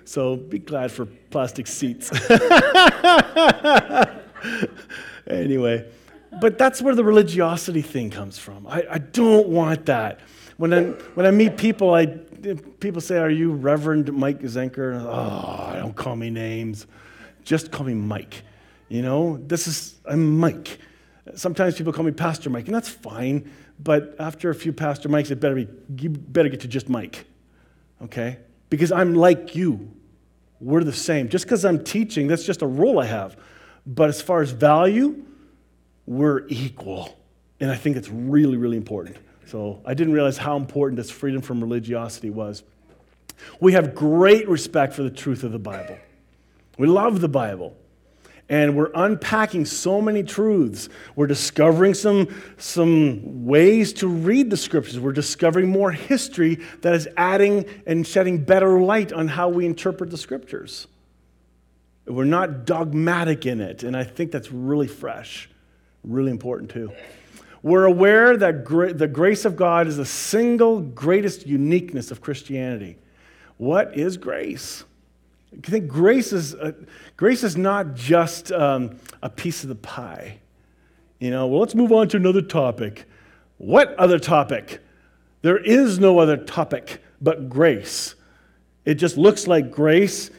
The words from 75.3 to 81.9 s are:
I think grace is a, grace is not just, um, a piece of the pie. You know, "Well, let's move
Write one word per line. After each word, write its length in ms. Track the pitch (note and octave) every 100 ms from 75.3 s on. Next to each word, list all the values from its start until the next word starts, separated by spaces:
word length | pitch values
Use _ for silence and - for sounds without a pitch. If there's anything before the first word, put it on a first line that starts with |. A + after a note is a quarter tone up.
| _ _ -
I 140 | -
think 160 | G#3+ D#3
grace 460 | C#3+ F#3+ C4 A3
is 200 | F#3+ D3
a, 200 | - D#3 - - - - -
grace 280 | G3+ B3+
is 120 | A3 E3
not 380 | G3 G3+ E3
just, 560 | B2+ B2 E3+ D#3+ - -
um, 480 | F3 C#3+ C3 A#2+ - - -
a 80 | B2
piece 320 | - F3 D3+
of 60 | C3
the 80 | G#2+
pie. 640 | - - A2 D#2+ G2 G#2 _ _ _ _ _ _ _ _
You 100 | B2
know, 160 | B2+ B2+
"Well, 140 | D3
let's 160 | A3+ A3+
move 160 | A#3